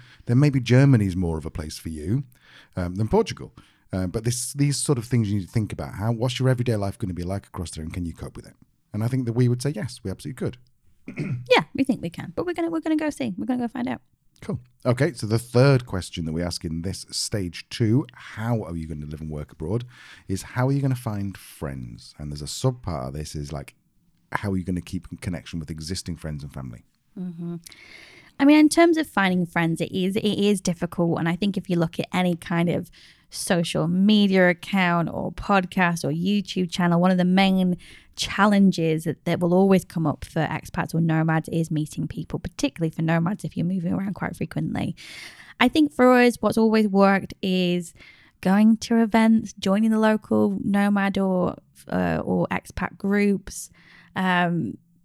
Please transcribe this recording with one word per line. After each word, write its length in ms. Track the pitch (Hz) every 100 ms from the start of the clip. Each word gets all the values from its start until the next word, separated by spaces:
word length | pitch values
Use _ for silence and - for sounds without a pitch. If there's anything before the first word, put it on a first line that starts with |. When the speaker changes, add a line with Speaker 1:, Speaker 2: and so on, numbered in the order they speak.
| - - -
Speaker 1:
then 140 | 120
maybe 200 | 147 135
Germany's 540 | 110 123 139 123 101 87
more 200 | 87 80
of 80 | 78
a 40 |
place 260 | 87 78 -
for 120 | -
you, 340 | 80 76 123 139 _ _ - - -
um, 180 | 87 92
than 120 | 110
Portugal. 440 | 196 226 - 64 - _ _ _
Uh, 160 | 95 92
but 160 | 113
this, 300 | 113 120 -
these 240 | 139 143 135
sort 200 | - 135
of 80 | 110
things 240 | 123 107
you 100 | 104
need 60 | 85
to 60 |
think 220 | 117 104
about. 220 | 73 69 -
How, 160 | 107
what's 260 | 117 127 123
your 80 | 131
everyday 260 | 127 123 107
life 200 | 98 -
gonna 160 | 95
be 100 | 85
like 240 | 87 98 -
across 240 | - 82
there, 120 | -
and 100 | 80
can 120 | 95 85
you 80 |
cope 220 | 78 - -
with 100 | -
it? 60 | - _ _ _
And 120 | 104
I 40 | 113
think 180 | 131 120
that 80 |
we 140 | 113 123
would 140 | 120
say, 100 | 117
yes, 300 | 110 151 -
we 80 | 98
absolutely 240 | 92 - 123 139
could. 120 | - _ _ _ _ -
<clears throat> 100 | - 147 123 -
Speaker 2:
Yeah, 140 | 494 - -
we 80 |
think 180 | 269 220
we 80 | 170
can, 200 | - - -
but 100 | 349
we're 80 |
gonna, 160 | 339 339
we're 100 | 330
gonna 160 | 311 311
go 140 | 311
see. 240 | - 254 180
We're 80 | 214
gonna 180 | 254
go 40 | 240
find 220 | 254 247
out. 120 | 233 - _ _ _
Speaker 1:
Cool. 180 | - 135 - _ 127
Okay, 280 | 123 151
so 120 | - 107
the 120 | 113
third 460 | - 120 139 135 123
question 400 | 95 - - 80
that 60 |
we 80 | 80
ask 200 | 87 85 85
in 160 | 82
this 240 | 90 92 -
stage 560 | - - 107 90 - -
two, 360 | - 110 120 165
how 480 | - - - 113 117
are 120 | 85 85
you 120 | 80
gonna 180 | 76 76
live 140 | 76
and 80 | 78
work 220 | 76 73
abroad, 320 | - 80 113 123 - - - -
is 140 | 95
how 240 | - 123 131
are 40 |
you 100 | 139
gonna 140 | 135 123
find 400 | 113 104 98 92
friends? 760 | - - 76 67 60 58 - -
And 140 | 73
there's 100 | 71
a 60 | 73
sub 340 | - - 123
part 240 | - 78 64
of 60 |
this 220 | 71 76 76
is, 160 | 71
like, 220 | 71 67 _ _ _ _ _ _
how 200 | - 104
are 60 | 95
you 60 |
gonna 180 | 87 90
keep 260 | - 92 -
in 60 | 82
connection 420 | - 82 - 87
with 100 | 73
existing 440 | 78 78 92 - 82
friends 260 | 80 73
and 100 | 71
family? 300 | 67 65 57 _ _ _ -
Speaker 2:
Mm-hmm. 360 | 180 170 170 170 - - - - - - - -
I 60 | 277
mean, 120 | 302
in 120 | 302
terms 280 | 320 339 320
of 100 | 302
finding 380 | - 190 180 175
friends, 360 | 175 165 165
it 100 | 175
is, 240 | 190 185 196
it 80 | 214
is 360 | 196 202 202
difficult. 580 | - 170 170 - 170 160
And 80 | 165
I 60 | 175
think 220 | 208 185
if 120 | -
you 60 | 175
look 220 | 165 -
at 80 | -
any 220 | 185 180 170
kind 340 | - 170 170
of 200 | 165 170 - - _ _
social 580 | - - 175 170 - 156
media 640 | 180 202 214 202 190 180
account 600 | 170 - 196 180 170 160
or 200 | - -
podcast 720 | - - 202 180 - 175 165
or 80 | 143
YouTube 600 | 156 185 208 196 - 180
channel, 280 | - 175 170
one 120 | 185
of 60 | 185
the 80 | 180
main 520 | 185 196 190 185 175 - - _ -
challenges 880 | - - 208 202 196 175 160 160
that, 200 | 160 - -
that 140 | 165
will 140 | 175
always 320 | 180 196 190 -
come 220 | 170 156
up 180 | - -
for 160 | 165 151
expats 480 | - - - - 165
or 60 |
nomads 480 | 165 160 160 160 -
is 200 | 165 160
meeting 380 | 156 156 - 156
people, 320 | - 160 160
particularly 500 | - - 277 - 165
for 100 | -
nomads 420 | 165 165 165 208
if 120 | 165 -
you're 100 | 175
moving 280 | 190 170
around 200 | 185 196 180
quite 200 | - 170
frequently. 600 | 165 - 160 226 - - - - - - - -
I 80 | 247
think 240 | 320 294
for 220 | - 254 247
us, 180 | 247 233
what's 180 | 208 226
always 300 | 220 220 214
worked 460 | 190 196 196 - -
is 520 | 190 185 180 175 175 - - - _ _
going 360 | 180 196 214 220
to 240 | - 226
events, 520 | 226 226 220 226 214 -
joining 320 | 190 196 226
the 80 | 220
local 580 | 220 214 - 214 214 190
nomad 540 | - 196 202 202 196 196
or, 380 | 190 185 180 - _ _ -
uh, 340 | - - -
or 240 | - 180 -
expat 500 | 185 - - - -
groups. 720 | 196 202 202 190 - - - _ _ - _ -
Um, 640 | 185 180 175 170 113 - _ _